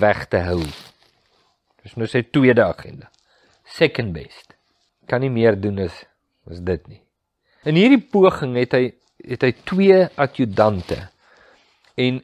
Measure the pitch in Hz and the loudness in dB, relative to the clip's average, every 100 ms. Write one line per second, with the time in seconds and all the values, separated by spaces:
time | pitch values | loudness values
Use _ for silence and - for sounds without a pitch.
0 | 104 98 - 101 87 87 76 - - _ | 0 0 -4 -4 -2 -4 -6 -12 -20 _
1 | _ _ _ _ _ _ _ _ - - | _ _ _ _ _ _ _ _ -18 -10
2 | 113 131 117 151 127 117 95 - - - | -4 -4 -2 2 4 4 2 -2 -14 -20
3 | - _ _ _ _ _ _ - 160 - | -20 _ _ _ _ _ _ -2 -2 -2
4 | 113 80 - - _ _ _ _ _ _ | -8 -8 -14 -20 _ _ _ _ _ _
5 | - 123 135 120 113 101 104 98 90 - | -8 -4 -4 0 0 0 -4 -6 -8 -10
6 | - _ _ _ - 87 90 87 - - | -20 _ _ _ -20 -12 -6 -6 -8 -20
7 | _ _ _ _ _ _ 151 160 226 269 | _ _ _ _ _ _ -2 2 4 2
8 | - 202 190 - 135 123 123 131 127 - | 2 2 2 2 -4 -4 0 0 -2 -6
9 | _ _ - 120 127 - - 185 196 190 | _ _ -12 -2 -2 -2 -4 0 4 4
10 | 180 - 139 - 120 95 107 98 87 - | 4 -2 -4 -2 -4 2 0 0 -6 -10
11 | 92 _ _ _ _ _ _ _ _ - | -10 _ _ _ _ _ _ _ _ -4
12 | 127 127 | -4 -4